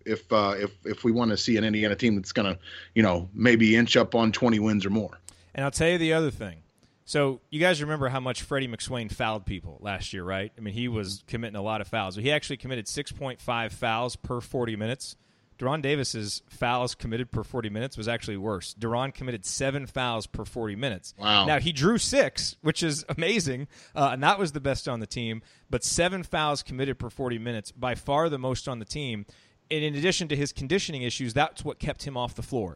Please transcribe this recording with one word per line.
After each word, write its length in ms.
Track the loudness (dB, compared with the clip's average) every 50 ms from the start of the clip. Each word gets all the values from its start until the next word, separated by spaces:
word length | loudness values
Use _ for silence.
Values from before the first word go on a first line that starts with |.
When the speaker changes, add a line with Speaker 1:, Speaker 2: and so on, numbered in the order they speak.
| -4
Speaker 1:
if, 260 | -4 -4 -2 0 2
uh, 240 | 4 4 4 4 2
if, 140 | 0 -2 -4 -4 -6 -6
if 180 | -6 -4 0 4
we 80 | 4
wanna 240 | 4 4 4 2 2
see 220 | 2 2 4 4
an 80 | 4 4
Indiana 300 | 4 2 2 2 2 2
team 180 | 2 4 4 2
that's 160 | 2 0 -2
gonna, 260 | 0 0 2 0 0 -4 -8 -16 -16 -16 -10 0 4
you 80 | 6 6
know, 260 | 6 6 4 0 -2 0
maybe 420 | 4 6 8 8 8 8 8 8
inch 220 | 8 6 6 6
up 180 | 4 4 4 4
on 160 | 4 4 4
twenty 280 | 2 4 4 4 4 4
wins 260 | 4 4 2 2 2
or 60 | 2
more. 280 | 0 0 0 -2 -8 -14 _ -20 -20 -20 _ _ -6
Speaker 2:
And 120 | -4 -4
I'll 60 | -2
tell 180 | 0 2 2 4
you 80 | 4
the 160 | 4 2 2 2
other 180 | 2 2 0
thing. 280 | -2 -4 -8 -10 -12 -14 -20 _ _ _ _ _ _ _ _
So 380 | -2 0 2 2 2 0 -4 _ -6
you 100 | -2 2
guys 220 | 4 4 4 2
remember 260 | 0 -2 -2 0 0
how 140 | 0 -2 -2
much 220 | -4 -4 -6 -6 -4
Freddie 260 | -4 -2 -2 -2 -4
McSwain 420 | -6 -8 -6 -6 -6 -4 -6 -6
fouled 340 | -4 -2 -2 -2 -2 -2 -4
people 320 | -6 -8 -6 -8 -10 -14 -10
last 320 | -8 -6 -6 -6 -6 -6 -8
year, 100 | -6 -4
right? 300 | -4 -4 -4 -4 -6 _
I 40 | -10
mean, 120 | -10 -8 -4
he 140 | -4 -2
was 380 | -2 -2 -2 -4 -4 -8 -10 -10
committing 300 | -8 -8 -6 -6 -6 -6
a 40 | -6
lot 200 | -4 -2 -2 -4
of 60 | -4 -4
fouls. 260 | -4 -2 -2 -4 -4
He 160 | -2 0 0
actually 240 | 0 0 0 -4 -8
committed 320 | -8 -8 -6 -6 -6 -6
six 240 | -6 -6 -8 -8 -8
point 300 | -8 -8 -8 -8 -8 -8
five 320 | -4 -4 -2 -2 -2 -4 -4
fouls 420 | -2 -2 0 0 0 -2 -4 -6
per 240 | -8 -8 -6 -6 -6
forty 380 | -6 -4 -4 -2 -2 -2 -2
minutes. 400 | -4 -4 -4 -4 -6 -8 -14 -16 _ _ _ _ _ _ _ _ -4
De'Ron 220 | -2 -2 -2 0
Davis's 600 | 0 0 0 0 0 -2 -4 -4 -6 -6 -6 -8 -10 -12
fouls 460 | -8 -2 0 2 2 2 0 -2 -4
committed 340 | -6 -6 -4 -4 -4 -4 -4
per 140 | -4 -6 -6
forty 260 | -4 -4 -4 -4 -4
minutes 280 | -4 -4 -6 -6 -6
was 100 | -6 -4
actually 300 | -2 -4 -4 -4 -6 -6
worse. 360 | -4 -4 -4 -4 -4 -6 -10 -10 -6
De'Ron 340 | -4 -2 0 0 -2 -4 -6
committed 320 | -8 -6 -6 -6 -6 -6
seven 420 | -6 -4 -2 -2 0 -2 -2 -4
fouls 380 | -6 -4 -2 -2 -2 -2 -2 -4
per 200 | -6 -8 -10 -10
forty 320 | -8 -6 -6 -4 -4 -4
minutes. 360 | -4 -4 -4 -4 -6 -10 -16 -10 -4
Speaker 1:
Wow. 260 | 0 2 4 4 6
Speaker 2:
Now, 140 | 6 4 4
he 140 | 2 2 2
drew 240 | 4 4 6 6
six, 580 | 4 2 2 4 4 4 4 2 -4 -6 -6 -6 _
which 200 | 0 0 2 2
is 220 | 2 0 0 -2 -4 -6
amazing, 580 | -4 -2 0 0 2 2 0 0 -2 -4 -6 -10 -14 -20 -20 -6 0
uh, 180 | 2 2 2 2
and 100 | 4 4
that 160 | 4 4 4
was 140 | 2 -2 -2
the 80 | -2
best 260 | -2 -2 -2 -2 -2
on 140 | -4 -4 -6
the 60 | -6
team. 340 | -6 -6 -6 -4 -4 -6 -8 -10 _ _ _ _ -4
But 140 | -4 -2 -2
seven 400 | 0 2 2 2 2 2 -2 -6
fouls 400 | -4 -2 0 0 0 0 -2 -4
committed 340 | -6 -6 -4 -2 -2 -2
per 120 | -4 -6 -10
forty 300 | -6 -6 -4 -4 -4 -4
minutes, 340 | -4 -6 -6 -6 -8 -10 -10
by 200 | -6 -4 -4 -4
far 360 | -4 -2 0 2 2 2 2
the 100 | 0 -2
most 300 | -2 -2 -4 -4 -4 -6
on 100 | -8 -8
the 60 | -8
team. 400 | -8 -8 -6 -6 -6 -6 -6 -8 -12 -18 -20 _ _ _ _ _ -4
And 160 | -2 0 0
in 100 | 0 0
addition 320 | 2 2 2 2 2 0
to 80 | 0 0
his 160 | 0 0 -2
conditioning 500 | -4 -6 -2 0 0 0 0 -2 -4 -4 -4
issues, 300 | -4 -4 -4 -4 -2 2
that's 300 | 2 2 0 -2 -6 -8
what 160 | -8 -8 -6
kept 240 | -6 -6 -6 -6 -8
him 140 | -6 -4
off 180 | -4 -4 -4 -6
the 60 | -8
floor. 340 | -8 -4 -2 -2 -2 -4 -6